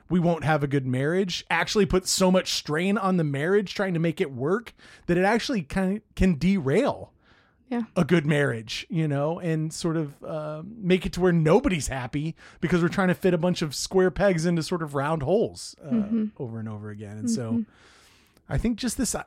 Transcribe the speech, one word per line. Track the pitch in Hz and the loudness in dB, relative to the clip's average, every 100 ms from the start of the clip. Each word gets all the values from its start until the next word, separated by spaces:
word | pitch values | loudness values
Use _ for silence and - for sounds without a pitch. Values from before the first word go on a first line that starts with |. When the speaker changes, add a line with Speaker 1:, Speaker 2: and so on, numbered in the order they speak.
| - | -2
Speaker 1:
we | 180 | 0
won't | 170 165 | 2 2
have | 135 156 | 2 2
a | 143 | 2
good | 139 131 | 0 0
marriage, | 127 139 180 190 - - | 0 0 0 -2 -4 -2
actually | 170 175 220 196 | -2 0 2 2
put | 180 - | 2 0
so | - 185 | 2 4
much | 185 - | 4 2
strain | - - 151 185 202 | -4 -2 -2 0 0
on | 196 180 | 2 2
the | |
marriage | 156 139 156 202 196 - | 0 0 2 2 0 -2
trying | 190 | -2
to | 165 | 0
make | 165 156 | 0 0
it | 170 | -4
work | 131 135 202 226 - - - - | -2 -2 -2 -4 -20 -20 -10 -2
that | 175 | 2
it | 190 | 2
actually | 226 - 240 | 2 0 -4
kind | 143 196 190 208 | -2 -2 -2 -2
of | - - | -6 2
can | 185 151 | 2 4
derail | 175 196 135 156 262 - - _ _ _ _ _ - | 2 2 2 2 2 -2 -10 _ _ _ _ _ -6
Speaker 2:
Yeah. | 240 220 - | -6 -2 0
Speaker 1:
a | |
good | 147 170 147 | 2 2 4
marriage, | 147 139 117 107 - - | 2 2 -2 -6 -10 -6
you | 180 156 | -2 0
know, | 139 147 170 | 0 -2 -2
and | 175 160 156 | -2 -2 -2
sort | - 175 160 | -4 -2 -2
of, | 151 151 | -4 -8
uh, | - 160 151 156 160 | -10 -8 -8 -10 -12
make | 233 185 185 185 | -4 2 2 2
it | |
to | 170 | 0
where | 185 | 4
nobody's | 170 156 190 277 175 127 | 6 6 6 4 0 -2
happy | 131 120 147 156 - - - | -6 -6 -6 -6 -8 -16 -6
because | 170 175 | 0 2
we're | 165 | 2
trying | 170 185 | 2 2
to | 175 | 2
fit | 190 175 | 2 2
a | |
bunch | 180 180 | 2 -2
of | 156 - | -4 -6
square | - 190 185 | -2 2 2
pegs | - 202 170 170 | 4 2 2 2
into | 170 | 0
sort | 151 180 | 0 -4
of | 160 139 | -4 -2
round | 139 160 | -2 -2
holes, | 131 196 170 - - - | 0 0 0 -4 -16 -14
uh, | 151 | -4
Speaker 2:
Mm-hmm. | 226 208 226 214 - | -2 0 -2 -2 -6
Speaker 1:
over | 131 113 | -10 -8
and | 110 | -8
over | 104 107 | -10 -10
again. | 104 107 104 | -12 -12 -6
And | 233 | -4
so | 226 165 | -2 -2
Speaker 2:
Mm-hmm. | 233 214 _ - - _ _ _ _ - | -2 -4 _ -20 -20 _ _ _ _ -6
Speaker 1:
I | 143 | -2
think | 226 233 | -2 -2
just | 254 - | -4 -4
this, | 247 151 | -4 -4